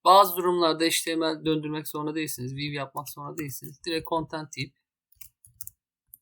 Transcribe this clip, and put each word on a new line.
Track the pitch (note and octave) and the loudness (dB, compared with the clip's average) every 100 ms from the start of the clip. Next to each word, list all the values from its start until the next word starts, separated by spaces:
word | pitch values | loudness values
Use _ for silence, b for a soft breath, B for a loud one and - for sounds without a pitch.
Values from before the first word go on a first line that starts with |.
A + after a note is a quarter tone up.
Bazı | F3 G3 F#3+ F3 | 8 8 8 4
durumlarda | F3+ F3 E3 D#3 D#3+ | 0 2 2 2 2
H | - | 0
T | E3 D#3+ | 0 0
M | D#3+ | 0
L | D#3 D#3 | 0 -2
döndürmek | D#3 D3+ D#3 C#3+ | -2 -2 -6 -6
zorunda | D3+ D3+ D#3 | -6 -4 -4
değilsiniz. | D3+ - B2 C3+ | -6 -6 -8 -6
View | D3 D3 | -6 -6
yapmak | C#3 D3 C3+ | -8 -10 -12
zorunda | D3 C#3+ D#3 | -12 -12 -8
değilsiniz. | C#3+ - D3+ D3 F3 | -8 -10 -14 -12 -6
Direkt | D#3+ - | -4 -2
content | E3 D#3 D#3+ D3+ - | -4 -2 -8 -8 -8
deyip | - _ _ _ _ - - _ - - - - _ _ _ - | -10 _ _ _ _ -20 -20 _ -20 -20 -18 -20 _ _ _ -20